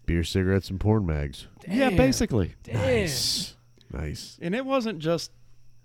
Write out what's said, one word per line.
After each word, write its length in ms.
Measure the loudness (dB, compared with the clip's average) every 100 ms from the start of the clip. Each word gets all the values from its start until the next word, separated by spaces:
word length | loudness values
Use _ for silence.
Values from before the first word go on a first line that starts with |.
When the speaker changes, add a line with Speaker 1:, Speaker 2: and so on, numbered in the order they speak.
| -2
Speaker 1:
Beer, 180 | 0
cigarettes, 460 | 0 0 2 2 0
and 100 | -2
porn 260 | 2 2 2
mags. 420 | -2 -4 -10 -20 -16 -4
Speaker 2:
Yeah, 220 | 2 4
Speaker 3:
Damn. 80 | 6
Speaker 2:
basically. 580 | 4 4 2 2 0 -4
Speaker 3:
Damn. 120 | -8 -2
Speaker 1:
Nice. 800 | 2 2 0 -2 -2 -4 -6 -12 _ -20 -12
Nice. 460 | -8 -6 -8 -14 -10
Speaker 2:
And 140 | -6 -4
it 100 | -2
wasn't 340 | -2 -2 -4
just 320 | -2 -2 -4 -16 -20 -20 -20 -20